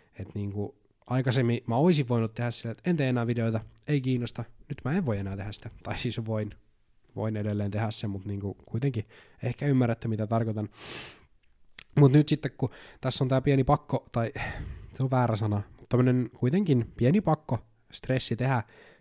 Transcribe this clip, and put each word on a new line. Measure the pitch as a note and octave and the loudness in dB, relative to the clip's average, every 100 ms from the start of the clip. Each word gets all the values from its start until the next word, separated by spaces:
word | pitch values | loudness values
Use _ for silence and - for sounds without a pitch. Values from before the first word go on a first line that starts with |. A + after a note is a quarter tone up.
| _ - | _ -14
Et | G2 G#2 | -10 -6
niinku | G2+ G2+ G2+ - _ _ - | -6 -4 -8 -10 _ _ -4
aikaisemmin | B2+ B2+ A2+ A#2+ A#2 - | -2 0 2 2 0 0
mä | A#2 | 2
oisin | E3+ D3+ B2 | 4 2 2
voinut | A#2+ A2+ | 0 0
tehdä | - A#2+ | -4 -6
silleen, | - A#2 | -4 -8
että | A2+ - | -6 -2
en | E3+ | 0
tee | C3 | 2
enää | B2 A#2 | 0 0
videoita, | A#2 A2+ A2 - - - | 0 0 -2 -6 -14 -2
ei | D3 | -2
kiinnosta. | C3 B2 A#2+ - A2+ - - | 0 -2 -2 -6 -10 -12 -12
Nyt | C#3 B2+ | -8 -2
mä | |
en | F3 D3+ | -2 0
voi | G2+ | -2
enää | G2 G2 | -2 -6
tehdä | G2 | -8
sitä. | G2+ G#2+ - | -10 -14 -12
Tai | G#2 G#2 | -8 -4
siis | B2 A2 A2 | -4 -4 -4
voin, | G#2+ G#2+ - _ _ _ _ _ A2 | -4 -4 -10 _ _ _ _ _ -6
voin | A2 G#2+ | -4 -2
edelleen | G#2 G#2 G2+ | -2 -2 -2
tehdä | G#2 A2+ | -2 -4
sen, | - A2 | -4 -6
mut | G2 F#2 | -6 -6
niinku | G2+ G2 | -6 -6
kuitenkin | - - A2+ C#3 A2+ - - - - | -8 -8 -2 -2 -2 -8 -12 -20 -8
ehkä | B2 A#2+ D3 | -6 -4 0
ymmärrätte, | C3 A#2+ A2+ A2+ | 2 2 0 -2
mitä | A2 G#2+ | -2 0
tarkoitan. | A2+ A2+ G#2+ G#2+ - - - - - _ _ _ _ - - - - | 0 2 0 -2 -6 -14 -14 -14 -18 _ _ _ _ -20 -20 -4 6
Mut | C#3 | 8
nyt | C#3+ D3 | 8 6
sitten, | D3 C#3 - | 2 -2 -4
kun | C3 - - - | -6 -6 -20 -8
tässä | C3 - | -4 -2
on | C3 | 2
tää | C3 | 2
pieni | C3+ C3+ | 4 2
pakko, | C3 D3 - - - | 4 2 2 -6 -4
tai | A#2+ A2+ - - - - - - | -4 -4 -4 -8 -8 -10 -12 -14
se | - | -4
on | C3+ | 0
väärä | C3 A#2+ G#2 | 2 2 2
sana, | G#2+ G#2 - | 0 0 -4
mutta | - - | -12 0
tämmönen | B2 B2+ B2+ A#2+ - | 4 4 4 0 -2
kuitenkin | B2+ F3 F#3+ B2+ A2 - | 0 2 4 2 2 0
pieni | A#2+ G3 | 2 4
pakko, | - D#3 - A#2 - _ _ | 2 0 -2 -6 -6 _ _
stressi | - - C3 - G#2+ | -14 -4 -4 -2 -2
tehdä | B2+ B2 - - - _ | 0 0 -2 -14 -20 _